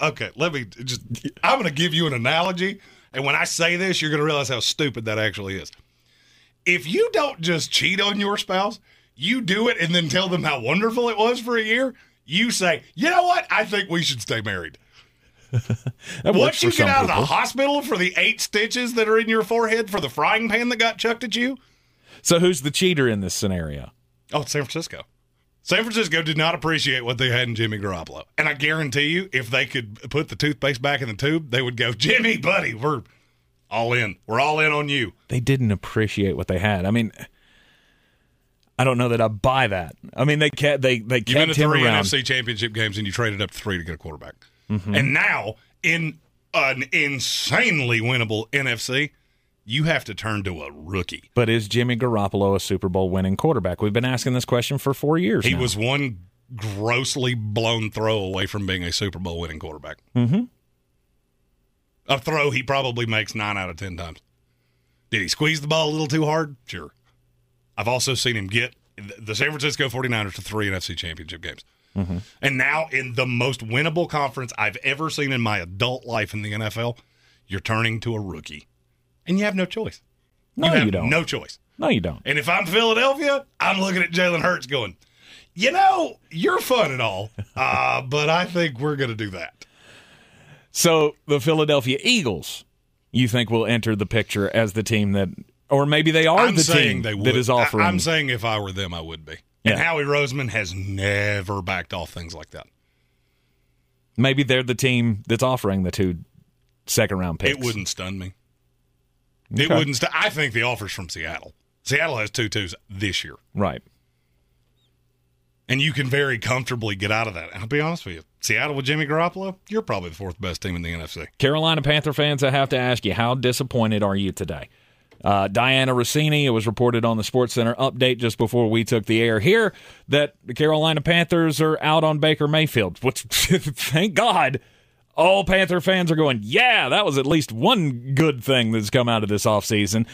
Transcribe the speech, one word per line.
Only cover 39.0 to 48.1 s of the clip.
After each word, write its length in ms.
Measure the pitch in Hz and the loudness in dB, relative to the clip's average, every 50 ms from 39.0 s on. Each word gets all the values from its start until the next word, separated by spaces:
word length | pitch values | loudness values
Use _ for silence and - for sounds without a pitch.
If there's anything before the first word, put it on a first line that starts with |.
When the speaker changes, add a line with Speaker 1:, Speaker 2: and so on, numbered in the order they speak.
| 123 120 | 2 2
Speaker 2:
that 120 | 117 113 | 2 2
I 60 | 113 110 | 2 0
buy 380 | 110 98 - 131 127 135 127 107 | 0 0 2 2 2 2 2 2
that. 280 | 98 92 85 80 - - - - - | 0 -2 -4 -6 -10 -16 -20 -10 -4
I 100 | - 131 | 0 2
mean, 140 | 147 147 151 | 2 2 2
they 100 | 151 147 | 2 0
kept, 320 | 143 - 143 147 147 139 | 0 2 2 2 2 2
they, 180 | 127 131 123 117 | 2 2 2 2
they 180 | 107 113 127 123 | 0 0 0 0
Speaker 1:
You've 80 | 113 120 | 0 2
been 80 | 127 143 160 160 | 2 2 2 4
Speaker 2:
kept 60 | 156 | 4
Speaker 1:
to 80 | 139 151 | 2 4
Speaker 2:
him 80 | 151 | 4
Speaker 1:
three 120 | 156 - 123 | 4 4 4
Speaker 2:
around. 80 | 117 107 | 4 4
Speaker 1:
N 60 | 104 | 2
F 60 | 101 95 | 2 2
C 140 | - 135 123 | 0 0 0
championship 500 | 131 131 127 120 120 117 98 117 117 107 | 0 -2 -2 -2 -2 -4 -2 -4 -4 -2
games 240 | 113 110 107 95 107 | -2 -2 -2 -2 -4
and 100 | 104 98 | -4 -4
you 60 | 90 | -2
traded 280 | - 120 110 101 98 | -2 -2 -2 -2 -2
up 100 | 104 92 | -4 -6
to 60 | - - | -6 -8
three 200 | - 107 95 87 | -6 -4 -4 -4
to 60 | 80 | -4
get 120 | 85 80 | -8 -10
a 20 | 76 | -12
quarterback. 380 | - 82 76 73 - 73 - _ _ _ _ _ _ - | -12 -14 -14 -14 -16 -18 -20 _ _ _ _ _ _ -4
Speaker 2:
Mm-hmm. 260 | 107 104 90 104 101 | -4 -4 -2 0 0
Speaker 1:
And 180 | - 135 127 139 | 2 2 2 2
now, 420 | 165 196 202 165 131 101 107 110 - _ _ _ _ - | 0 0 0 0 -2 -4 -6 -10 -10 _ _ _ _ -2
in 360 | 165 165 170 165 156 151 - _ _ _ _ _ _ - | 0 0 0 -2 -4 -6 -10 _ _ _ _ _ _ -2
an 320 | 165 143 135 127 127 139 - | 0 0 0 0 -2 -4 -2
insanely 1080 | 190 170 147 143 139 131 - - - - - - 135 202 247 226 180 147 127 120 117 113 | 0 0 0 0 -2 -4 -4 -4 -4 -4 -2 0 0 0 2 2 0 0 0 0 0 0
winnable 440 | 110 120 | 0 0